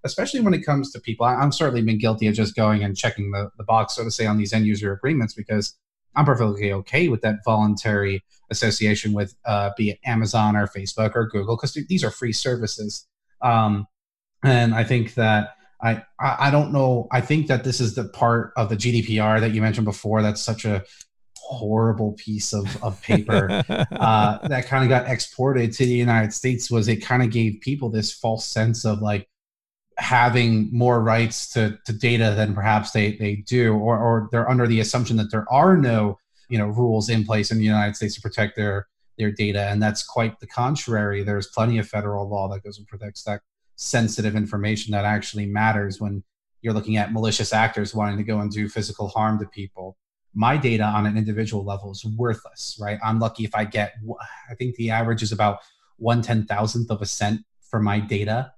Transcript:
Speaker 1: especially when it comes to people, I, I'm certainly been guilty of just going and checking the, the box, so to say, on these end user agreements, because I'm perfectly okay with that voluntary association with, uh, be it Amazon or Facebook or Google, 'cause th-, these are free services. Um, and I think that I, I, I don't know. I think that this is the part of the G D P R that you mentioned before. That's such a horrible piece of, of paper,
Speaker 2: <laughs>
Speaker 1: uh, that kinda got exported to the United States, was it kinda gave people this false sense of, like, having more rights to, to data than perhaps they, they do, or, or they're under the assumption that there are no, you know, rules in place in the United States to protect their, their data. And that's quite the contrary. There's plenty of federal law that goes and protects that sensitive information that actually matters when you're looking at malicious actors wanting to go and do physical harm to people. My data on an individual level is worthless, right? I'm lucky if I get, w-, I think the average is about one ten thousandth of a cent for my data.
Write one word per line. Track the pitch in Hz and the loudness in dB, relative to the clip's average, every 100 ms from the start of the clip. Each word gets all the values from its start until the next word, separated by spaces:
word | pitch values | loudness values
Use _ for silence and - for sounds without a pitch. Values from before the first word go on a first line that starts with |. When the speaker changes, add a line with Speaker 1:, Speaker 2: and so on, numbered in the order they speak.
| - | -6
Speaker 1:
especially | - 277 262 | -4 -4 2
when | 214 | 2
it | 170 - | 2 2
comes | 139 135 | 0 -2
to | 117 | -8
people, | - 113 | -8 0
I, | 120 123 | 0 2
I'm | 143 | 2
certainly | - 151 117 | 2 0 2
been | 110 107 | 2 2
guilty | 110 110 110 | 2 2 2
of | |
just | 104 101 | 2 0
going | - 107 104 | 2 2 4
and | 101 | 0
checking | 95 117 - 101 | -2 -2 -2 -4
the, | 101 101 - | -4 -6 -6
the | |
box, | 104 113 104 | 0 2 2
so | - | -4
to | 113 | -4
say, | - 110 | -2 0
on | 107 | 2
these | 101 | 2
end | 110 107 | 2 2
user | 101 104 | 2 -2
agreements, | 98 135 156 113 | -2 0 0 -2
because | - 101 107 104 - _ _ _ | -6 -4 -2 -2 -8 _ _ _
I'm | 139 147 | 2 4
perfectly | 123 110 101 101 | 4 2 0 -2
okay | 98 95 139 170 | -2 -2 2 2
with | 113 | 2
that | 110 104 | 0 0
voluntary | - 110 107 104 113 104 101 98 - _ - | 2 4 4 2 0 0 0 -4 -8 _ -10
association | 110 113 - 107 104 107 | -2 0 2 0 0 0
with, | 104 98 - 117 | -2 -4 -6 -4
uh, | 104 101 101 | -2 -2 -2
be | 104 | -2
it | 101 | -2
Amazon | 127 113 104 113 107 104 | -2 0 2 2 4 2
or | 101 | 0
Facebook | 98 98 - 110 | -4 -8 -2 0
or | 120 110 | 0 -2
Google, | 104 98 117 | -2 -2 -2
'cause | 147 | -4
th-, | 151 - | -6 -2
these | 185 | 0
are | 110 | 0
free | - 120 | -2 -4
services. | 110 135 123 107 - 107 - - _ _ - | -2 -2 -2 -4 -6 -8 -10 -16 _ _ -2
Um, | 123 113 107 101 107 _ _ _ _ _ | 2 4 4 0 -4 _ _ _ _ _
and | 139 123 117 | 4 6 4
I | 110 | 2
think | 113 123 113 | 2 2 0
that | - 110 107 104 - _ - | 2 4 4 0 -8 _ -4
I, | 117 110 - - | -2 -2 -6 -4
I, | 135 - 139 | -2 2 4
I | |
don't | 147 147 | 4 4
know. | 143 131 123 117 | 2 2 2 0
I | 127 | -2
think | 120 151 147 | 2 0 2
that | 127 | 0
this | 131 120 | 0 0
is | 117 | -2
the | 110 | -2
part | 98 - 120 117 - - | -6 0 2 2 0 -2
of | 107 | -2
the | 107 | 0
G | 123 | 0
D | 117 | 2
P | 110 107 | 2 2
R | 107 110 | 4 4
that | 113 | 2
you | 110 | 2
mentioned | 110 107 107 | 0 0 -2
before. | 101 104 107 | -2 -2 0
That's | 107 104 | 0 0
such | - 110 110 | -4 -4 -2
a | 101 - - - _ _ - | -2 -4 -16 -20 _ _ -20
horrible | - 123 104 110 113 107 107 | -12 -8 -2 0 2 0 -2
piece | 104 - 107 - | -6 -8 -6 -4
of, | 104 98 - | -4 -4 -6
of | 110 98 | -8 -6
paper, | - 110 107 104 95 98 - | 0 2 4 2 2 0 -2
Speaker 2:
<laughs> | |
Speaker 1:
uh, | - - - 113 110 104 104 - | -2 -2 0 2 4 4 0 -4
that | 127 - | -4 0
kinda | 135 127 | 2 4
got | 127 131 | 4 2
exported | 123 - - 131 131 113 | -4 -6 -2 0 2 0
to | - 123 | 0 2
the | |
United | 123 120 113 107 | 2 4 2 2
States, | - 127 123 - | -2 -2 -2 0
was | 117 104 | 0 2
it | 107 | 0
kinda | - 123 120 | 0 0 2
gave | 117 110 101 | 2 0 -2
people | - 147 120 | -6 -4 -4
this | 110 104 | -2 -4
false | - 117 110 - | -4 -4 -4 -4
sense | 117 110 113 | 0 0 2
of, | 113 104 | 0 0
like, | 107 101 - _ _ _ _ _ _ - | -2 -4 -6 _ _ _ _ _ _ -8
having | - 123 123 120 117 110 107 | 0 4 4 4 4 2 0
more | 120 123 120 | 2 4 4
rights | 113 113 117 - - | 4 2 0 -4 -4
to, | 120 107 - - | 0 0 -2 -8
to | |
data | 107 120 120 113 104 | -2 2 2 2 2
than | 107 | 0
perhaps | 98 107 107 107 | 0 2 2 2
they, | 113 104 104 | 0 0 0
they | 104 104 | -4 -4
do, | - 123 117 | -2 2 2
or, | 107 110 113 | 2 2 2
or | 117 113 107 | 2 0 0
they're | 117 117 | 0 2
under | 127 117 | 2 4
the | 113 | 2
assumption | 107 123 113 113 | 2 0 0 0
that | 107 | 0
there | 110 107 | -4 0
are | 131 180 180 | 4 6 6
no, | 123 110 104 98 _ _ - | 6 2 0 -4 _ _ -4
you | 117 | -2
know, | 104 | 0
rules | 110 123 110 107 | 0 2 2 0
in | 113 | 0
place | 104 107 104 | 2 0 0
in | 110 | 2
the | |
United | 107 107 104 | 4 4 2
States | 101 104 - | -2 -6 -6
to | |
protect | 104 - 104 - | -6 -2 -2 -2
their, | 104 98 - _ _ - | -2 -2 -6 _ _ -4
their | 107 | -4
data. | 104 104 101 101 | -2 -2 0 0
And | 104 | 0
that's | 107 104 | 0 -2
quite | - 123 113 - | -4 -2 -2 -4
the | - | -10
contrary. | - 123 147 - 110 104 101 | -4 -2 -2 -2 -2 -2 -2
There's | 101 101 98 | -2 -4 -4
plenty | - 113 113 | -2 0 0
of | 104 | -2
federal | 107 104 101 101 | -4 -4 -6 -6
law | 101 98 | -6 -6
that | 98 | -8
goes | 101 101 | -14 -18
and | 104 | -18
protects | 101 104 - | -16 -14 -12
that | - 101 _ _ _ - | -10 -10 _ _ _ -14
sensitive | - 123 110 - 107 107 | -2 0 0 0 -2 -2
information | 104 104 104 107 107 | -2 -2 -2 -2 -2
that | 104 | -2
actually | 104 107 - 107 101 | 0 -2 -4 -6 -4
matters | 104 110 104 101 98 | 0 2 0 -2 -6
when | 104 101 - _ _ _ | -6 -8 -12 _ _ _
you're | 117 | -4
looking | 107 104 110 | -4 -2 -2
at | 101 | 0
malicious | 113 110 - 107 | -2 -2 -2 0
actors | 110 110 - 101 | 2 0 0 -4
wanting | 107 104 101 | -2 -2 -2
to | |
go | 104 107 | -4 -4
and | 104 | -4
do | 104 104 | -4 -6
physical | 110 101 104 101 | -6 -8 -6 -6
harm | 113 107 107 | 0 0 0
to | 104 | -4
people. | - 98 - 92 - _ _ _ | -12 -14 -14 -18 -20 _ _ _
My | 104 117 147 | 0 2 2
data | 123 110 | 2 2
on | 107 104 104 | 2 2 2
an | 107 | 0
individual | 107 107 110 107 | -2 -2 -4 -4
level | 98 98 101 | -6 -8 -10
is | 95 | -12
worthless, | 110 110 120 110 - - - - | -8 -4 -2 -4 -8 -16 -14 -10
right? | 107 104 | -8 -4
I'm | 110 113 | -2 0
lucky | 113 - | 0 -2
if | 110 | -4
I | 110 | -4
get, | 107 110 104 113 | -2 -2 -4 -6
w-, | 110 - - - - | -12 -12 -14 -18 -16
I | |
think | 113 127 120 | -8 -6 -4
the | 113 | -2
average | 113 117 110 | 0 0 0
is | 104 | -2
about | 107 104 101 - _ _ - | 0 0 0 -10 _ _ -6
one | 113 117 | 0 0
ten | 117 113 107 | 2 0 0
thousandth | 104 110 120 117 | -2 -2 -2 -4
of | 104 | -4
a | 104 | -6
cent | - 104 107 - _ _ | -4 -2 -4 -8 _ _
for | 113 | -2
my | 107 104 | 0 0
data. | 104 101 107 117 127 | -2 -2 -2 -4 -6